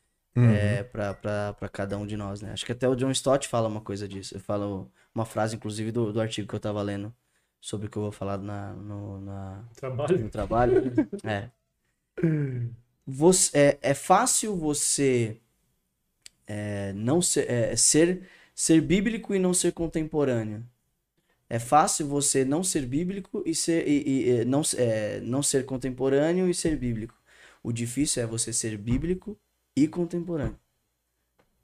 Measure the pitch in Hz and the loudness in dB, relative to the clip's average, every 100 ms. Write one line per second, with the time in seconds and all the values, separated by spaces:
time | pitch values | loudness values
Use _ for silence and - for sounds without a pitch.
0 | _ _ _ 120 120 104 104 101 - 110 | _ _ _ 4 6 6 4 0 -4 -6
1 | 101 95 107 104 104 101 104 - 98 101 | -6 -4 -4 -2 -4 -6 -10 -8 -6 -6
2 | 104 104 101 104 101 101 - 120 127 127 | -6 -6 -6 -8 -10 -8 -8 -2 0 2
3 | 135 131 131 139 - 120 113 110 117 101 | 0 0 0 0 0 -2 -2 -4 -6 -8
4 | 101 95 95 98 - 104 101 95 92 _ | -8 -10 -12 -12 -6 -4 -2 -6 -10 _
5 | _ 117 110 110 110 110 107 107 110 117 | _ -6 -4 -2 -2 -2 -8 -6 -4 -2
6 | 110 110 110 110 98 107 107 104 101 101 | -2 -2 -2 -4 -6 -6 -4 -4 -4 -6
7 | 104 - _ _ _ _ - 104 107 107 | -8 -14 _ _ _ _ -10 -8 -6 -6
8 | 104 - 98 98 101 101 101 98 104 101 | -6 -6 -6 -6 -6 -8 -10 -12 -12 -10
9 | 101 98 98 98 95 98 117 - 131 120 | -10 -10 -10 -10 -10 -12 -16 -12 -8 -4
10 | 147 185 107 107 98 113 123 370 127 123 | 0 0 0 -4 0 2 4 4 2 0
11 | 240 202 113 101 113 - _ _ _ _ | 0 -4 -4 -4 -6 -14 _ _ _ _
12 | _ - 165 151 139 123 120 - _ _ | _ -2 0 0 -2 -4 -6 -10 _ _
13 | - 131 170 185 - 147 143 - 131 139 | -10 4 6 6 4 6 4 4 0 0
14 | - 190 254 - 214 185 151 143 - - | 4 4 4 0 0 -2 -2 0 0 2
15 | 139 123 113 113 _ _ _ _ _ _ | 4 4 0 -4 _ _ _ _ _ _
16 | _ _ - - - 104 104 101 98 98 | _ _ -20 -20 -10 -8 -6 -4 -6 -4
17 | 117 165 175 151 117 120 110 123 - 147 | 0 2 2 0 0 0 0 2 4 6
18 | 170 185 - - _ - - 160 139 190 | 4 2 -6 -20 _ -2 4 6 6 4
19 | 214 220 - 196 185 175 175 - 165 165 | 2 -2 0 2 4 2 0 0 -2 -2
20 | 156 151 135 120 107 107 120 _ _ _ | -2 0 2 2 -2 -6 -12 _ _ _
21 | _ _ _ _ - 120 120 147 196 - | _ _ _ _ -8 -6 4 6 6 2
22 | 147 143 135 135 131 151 185 156 123 139 | -2 0 2 2 2 0 0 -2 -2 -2
23 | 180 196 190 214 160 160 - 165 - 143 | -2 -4 -6 -6 -4 -2 0 2 2 2
24 | - 135 120 120 117 139 156 104 120 110 | 2 2 4 4 4 2 0 0 0 0
25 | 104 101 107 131 143 139 127 131 131 123 | -2 -4 -4 -2 0 0 -2 -4 -6 -2
26 | 135 135 160 180 185 170 165 143 123 110 | 2 4 4 2 2 0 -2 -2 -2 -4
27 | 113 - _ - - _ 117 117 120 135 | -6 -14 _ -20 -20 _ -6 -4 -4 -2
28 | 147 131 117 113 113 110 113 107 110 127 | -2 0 -2 -4 -4 -4 -4 -4 -2 -2
29 | 165 185 - 214 _ _ _ - 160 175 | 0 -4 -6 -16 _ _ _ 2 2 2
30 | 170 175 175 165 113 - _ _ _ _ | -4 -4 -4 -4 -4 -6 _ _ _ _
31 | _ _ _ _ _ _ | _ _ _ _ _ _